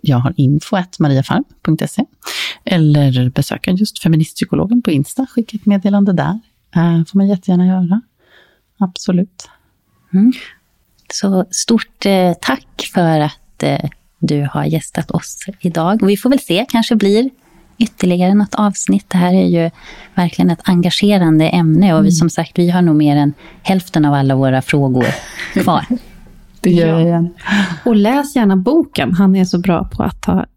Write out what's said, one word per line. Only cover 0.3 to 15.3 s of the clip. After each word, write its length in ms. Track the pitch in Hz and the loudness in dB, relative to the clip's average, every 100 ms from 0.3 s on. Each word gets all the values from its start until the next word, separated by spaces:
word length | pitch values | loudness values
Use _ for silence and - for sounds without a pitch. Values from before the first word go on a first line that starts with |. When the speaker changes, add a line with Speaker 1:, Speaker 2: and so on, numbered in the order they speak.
| - | 0
Speaker 1:
info 380 | 131 147 - 196 | 0 0 -2 -4
at 240 | 180 - | -4 -2
mariafarm 440 | 156 135 135 160 294 _ - | 0 0 0 -4 -4 _ -4
punkt 180 | 156 151 | -2 -4
se 140 | - - _ - - - - - | -6 -8 _ -14 -10 -10 -10 -4
eller 640 | 175 156 147 143 127 123 | 2 4 4 4 2 0
besöka 420 | - - - - | -2 -4 -4 -4
just 280 | 185 214 - | -2 -2 -2
Feministpsykologen 800 | 165 160 160 - - 143 185 240 | 0 0 0 -4 -4 -2 0 0
på 100 | 240 | 0
Insta. 360 | 143 - - 262 - | -2 -2 -6 -6 -6
Skicka 220 | 226 214 | -6 -4
ett 80 | - | 0
meddelande 480 | 202 196 202 202 | 0 2 2 2
där. 260 | 175 143 208 _ _ _ 175 | 0 -2 -4 _ _ _ 0
Eh, 280 | 170 165 165 | 2 0 0
får 120 | 196 | 0
man 100 | 196 | 0
jättegärna 400 | 190 - 180 180 | 0 0 2 2
göra. 340 | 185 175 208 - _ _ _ _ _ _ _ | 0 0 -2 -4 _ _ _ _ _ _ _
Absolut. 720 | 190 - - 180 190 - - _ _ _ _ _ _ | -6 -4 -2 -2 -2 -8 -20 _ _ _ _ _ _
Speaker 2:
Mm. 200 | 190 233 254 - _ _ _ _ _ _ | 2 2 0 -12 _ _ _ _ _ _
Så 320 | - 196 185 180 | -6 -2 -2 -2
stort, 540 | - - 226 - _ 202 | -6 -2 -2 -2 _ -2
eh, 280 | 190 180 170 | 2 0 0
tack 480 | - 269 _ - - | -4 -6 _ -14 -6
för 260 | - 165 160 | -2 0 0
att, 440 | 151 - _ _ | -2 -6 _ _
eh, 260 | 147 139 143 - _ _ | -4 -4 -6 -12 _ _
du 260 | 156 147 143 | -2 -2 -2
har 140 | 151 151 | -4 -2
gästat 460 | 156 - - - | -4 -4 -8 -6
oss 260 | - - | -6 -8